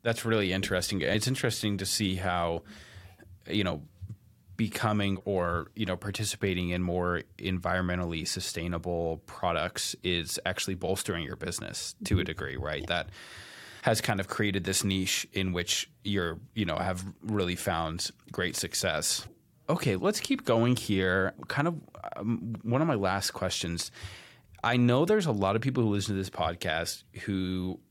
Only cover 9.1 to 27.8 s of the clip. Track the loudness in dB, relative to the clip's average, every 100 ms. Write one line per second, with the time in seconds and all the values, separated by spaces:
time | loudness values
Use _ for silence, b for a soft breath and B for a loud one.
9.1 | -4 -8 -2 0 2 0 -2 -6 -2 0
10.1 | 0 0 -4 -2 -2 -4 -2 -2 -2 -2
11.1 | -4 -4 -6 -6 -6 -6 -8 -8 -8 0
12.1 | 2 0 -4 -6 -4 -4 -4 -2 -2 -2
13.1 | B B B B B B B 2 2 2
14.1 | 0 -2 0 0 0 0 0 2 2 2
15.1 | -2 -2 -2 0 0 0 -2 -2 -8 -2
16.1 | 0 0 -4 -6 -2 0 2 0 -2 -6
17.1 | -10 -2 2 2 0 0 0 0 -2 -6
18.1 | -8 -10 -2 -2 -2 -4 0 0 2 0
19.1 | -2 -4 -18 _ _ -2 0 2 2 0
20.1 | 0 -2 -2 2 4 6 2 2 2 4
21.1 | 4 2 -2 -4 0 0 -2 -12 -12 -10
22.1 | -6 -2 -2 -2 -6 0 2 4 2 2
23.1 | 2 0 -2 -2 -2 -2 -4 -6 B B
24.1 | B B B B -4 2 4 6 6 6
25.1 | 4 4 2 4 4 2 2 4 2 2
26.1 | -2 -2 -2 -2 0 -2 0 -2 -6 -12
27.1 | -8 -2 0 0 -2 -2 -6